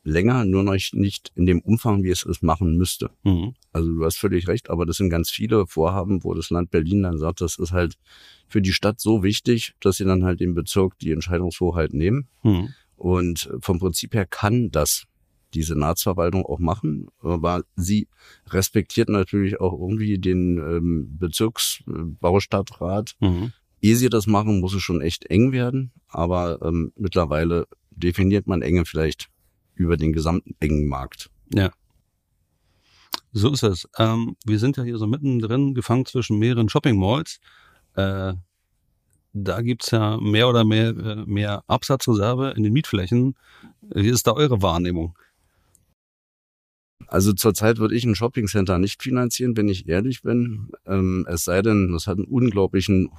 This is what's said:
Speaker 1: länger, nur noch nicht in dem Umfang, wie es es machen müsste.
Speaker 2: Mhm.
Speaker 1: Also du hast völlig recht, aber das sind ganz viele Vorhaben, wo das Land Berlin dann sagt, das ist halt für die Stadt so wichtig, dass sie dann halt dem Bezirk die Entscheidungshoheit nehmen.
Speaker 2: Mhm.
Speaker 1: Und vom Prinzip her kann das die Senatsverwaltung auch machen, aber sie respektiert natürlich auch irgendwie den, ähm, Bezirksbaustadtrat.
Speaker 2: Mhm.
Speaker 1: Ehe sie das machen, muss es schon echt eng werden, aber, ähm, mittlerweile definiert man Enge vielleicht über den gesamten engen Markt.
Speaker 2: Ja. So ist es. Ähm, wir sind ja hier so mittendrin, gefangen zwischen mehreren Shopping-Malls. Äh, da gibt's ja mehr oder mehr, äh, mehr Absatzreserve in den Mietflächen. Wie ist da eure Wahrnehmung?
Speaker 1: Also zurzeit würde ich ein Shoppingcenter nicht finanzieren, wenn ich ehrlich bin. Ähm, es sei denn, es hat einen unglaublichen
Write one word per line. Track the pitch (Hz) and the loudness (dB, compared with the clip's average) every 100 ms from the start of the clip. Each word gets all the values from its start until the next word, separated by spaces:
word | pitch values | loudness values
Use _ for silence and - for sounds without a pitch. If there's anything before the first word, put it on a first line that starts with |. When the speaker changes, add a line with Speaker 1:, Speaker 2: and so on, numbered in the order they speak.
Speaker 1:
länger, | 78 80 107 127 | 0 2 4 2
nur | 101 95 | 2 2
noch | 98 98 - | 2 0 -2
nicht | - 101 - - | -2 -2 -2 -10
in | - 90 | 0 4
dem | 87 | 4
Umfang, | - 110 113 101 | 2 0 2 2
wie | 92 | 0
es | 90 | -2
es | - 90 | -4 -2
machen | 80 78 90 82 | 0 2 2 2
müsste. | 90 - - - | 0 -2 -8 -2
Speaker 2:
Mhm. | 101 87 101 - _ | 0 0 -2 -10 _
Speaker 1:
Also | 82 82 | -4 -2
du | 82 | 0
hast | 80 - | -2 -2
völlig | 101 90 90 | 0 0 0
recht, | 110 - | -4 -2
aber | 85 85 | -2 -2
das | 82 | 0
sind | 95 | 0
ganz | 85 85 | 0 -2
viele | - 107 110 92 | -4 0 0 0
Vorhaben, | - 80 98 92 92 | 0 0 0 -2 -2
wo | 87 | -2
das | 87 - | -6 -2
Land | 85 87 | -2 0
Berlin | 87 80 101 | 0 2 2
dann | 90 80 | 0 -2
sagt, | 80 85 | -4 -2
das | 87 - | -4 -4
ist | 85 | -4
halt | 90 87 - _ - - _ _ | -2 -2 -4 _ -20 -20 _ _
für | 110 | 0
die | 95 | 0
Stadt | 87 101 107 | 2 0 0
so | 104 113 | 0 2
wichtig, | 95 107 - 117 - - | 2 0 0 0 -2 -2
dass | 98 92 | 0 2
sie | |
dann | 95 92 | 2 2
halt | 92 87 | 2 0
dem | 90 | -2
Bezirk | 85 76 101 95 - | -2 -2 0 0 -2
die | 80 | -4
Entscheidungshoheit | 78 87 87 90 - 90 85 78 | -4 -2 -2 -2 -2 -2 0 -2
nehmen. | 71 85 135 135 _ | 0 0 0 -4 _
Speaker 2:
Mhm. | 113 90 110 - _ _ | 2 2 -2 -10 _ _
Speaker 1:
Und | 90 92 90 82 - 65 | 0 0 0 -4 -8 -8
vom | - 85 | -4 -2
Prinzip | 92 - - | -2 -4 -4
her | 113 | -4
kann | 95 - 104 123 107 | -4 -2 0 0 0
das | 78 73 - - _ _ _ _ | 0 0 -2 -8 _ _ _ _
die | 82 | -4
Senatsverwaltung | 80 76 76 87 107 90 87 95 - | -2 0 0 0 -2 0 0 0 -2
auch | 78 | -2
machen, | 82 95 78 73 - _ | -2 0 -4 -6 -10 _
aber | 76 85 85 87 - | -4 -2 0 -2 -6
sie | - 90 104 - _ - - - | -6 0 0 -2 _ -20 -20 -6
respektiert | 90 98 110 92 - 113 | -2 0 -2 0 0 0
natürlich | 104 92 101 98 101 | 0 0 0 0 0
auch | 92 95 | -2 -2
irgendwie | 90 110 107 98 | -4 -2 -2 0
den, | 92 92 90 87 | 0 2 2 0
ähm, | 76 85 85 82 60 76 | -2 -2 0 -2 -4 -6
Bezirksbaustadtrat. | 90 - 110 - - - - 76 82 - 87 98 - 101 98 - 85 98 107 - | -4 -2 -2 -2 -4 -6 -8 -8 -8 -4 2 2 2 -2 -4 -8 -4 -4 -6 -2
Speaker 2:
Mhm. | 98 87 113 - _ _ | 0 0 -4 -10 _ _
Speaker 1:
Ehe | 104 117 | 4 4
sie | 123 | 4
das | 113 101 | 2 2
machen, | 101 107 101 | 2 2 0
muss | 92 | 0
es | 98 | -2
schon | - 85 | -2 -2
echt | 80 - - | -2 -4 0
eng | 92 127 | 2 4
werden, | 131 123 131 127 - _ | 2 -2 -2 -6 -12 _
aber, | - 87 90 87 80 | -4 0 0 -2 -2
ähm, | 82 85 80 - | -2 -2 -2 -4
mittlerweile | 95 92 80 76 85 85 - _ _ | -2 0 0 0 0 0 -2 _ _
definiert | - 87 87 95 101 - | -4 -2 2 2 2 0
man | 92 | -2
Enge | 69 87 82 | 2 0 0
vielleicht | 78 78 - - _ _ _ _ | -2 -2 -4 -14 _ _ _ _
über | - 82 82 | -2 0 2
den | 78 | 2
gesamten | 80 78 87 - - | 0 0 -2 -4 -4
engen | 76 76 73 | 0 0 0
Markt. | 67 65 - - _ - | -4 -10 -14 -20 _ -4
Speaker 2:
Ja. | 104 95 - _ _ _ _ _ _ _ _ _ _ _ _ _ - _ | 0 0 -4 _ _ _ _ _ _ _ _ _ _ _ _ _ -12 _
So | 107 113 | 0 0
ist | 139 | 2
es. | 110 90 - - | 0 -2 -6 0
Ähm, | 110 113 117 - | 0 0 -4 -6
wir | 110 107 | -2 0
sind | 127 139 | 0 0
ja | |
hier | 120 117 | -4 -4
so | 107 | -2
mittendrin, | 139 139 123 110 127 139 | -2 0 0 0 0 0
gefangen | 123 - 120 127 | -2 0 0 0
zwischen | 127 - 104 | -4 -2 0
mehreren | 117 120 107 | 2 2 2
Shopping-Malls. | 147 147 101 95 131 - - _ _ _ _ _ | 2 2 2 2 0 -4 -12 _ _ _ _ _
Äh, | - 98 98 95 90 - _ _ _ _ _ _ _ _ | -4 -2 -2 -6 -8 -12 _ _ _ _ _ _ _ _
da | 101 95 90 | -6 -4 -2
gibt's | 117 120 - | -2 -4 0
ja | 113 107 107 | 0 2 0
mehr | 107 104 123 | 0 2 4
oder | 120 | 4
mehr, | 110 110 113 | 4 4 2
äh, | 113 110 107 107 | -2 -8 -8 -4
mehr | 101 104 101 - | -2 -2 -4 -2
Absatzreserve | - - 135 - 107 104 127 135 - | -2 0 0 2 2 2 0 -4 0
in | |
den | 104 | 2
Mietflächen. | 127 - 101 90 120 131 - _ - - _ | 2 0 -2 0 2 2 -2 _ -20 -20 _
Wie | 208 - 104 | -6 0 2
ist | 123 - | 2 2
da | |
eure | 113 151 113 | 2 2 2
Wahrnehmung? | 92 82 87 87 85 - _ _ _ _ _ _ _ _ _ _ _ _ _ _ _ _ _ - - | 2 2 0 -2 -4 -8 _ _ _ _ _ _ _ _ _ _ _ _ _ _ _ _ _ -20 -2
Speaker 1:
Also | 90 98 | 0 2
zurzeit | 95 113 95 110 113 | 2 2 2 2 2
würde | 110 | 0
ich | 117 | 0
ein | 120 95 | 0 0
Shoppingcenter | 120 - 104 104 95 90 | -2 -2 -2 0 0 2
nicht | 98 - | 0 -2
finanzieren, | 131 127 123 - 123 110 | -4 -2 -2 -2 -2 0
wenn | 104 | 0
ich | 92 - | -2 -2
ehrlich | 87 127 123 | 0 0 -4
bin. | - 120 120 107 107 - - | -2 0 -2 -6 -12 -14 -4
Ähm, | 95 95 92 - | 0 0 0 -2
es | 85 | -4
sei | - 92 | 0 2
denn, | 107 104 90 | 4 4 2
es | 85 104 | 0 -2
hat | 92 | -4
einen | - | -2
unglaublichen | 127 123 98 95 95 90 95 90 | 0 2 2 2 2 2 2 2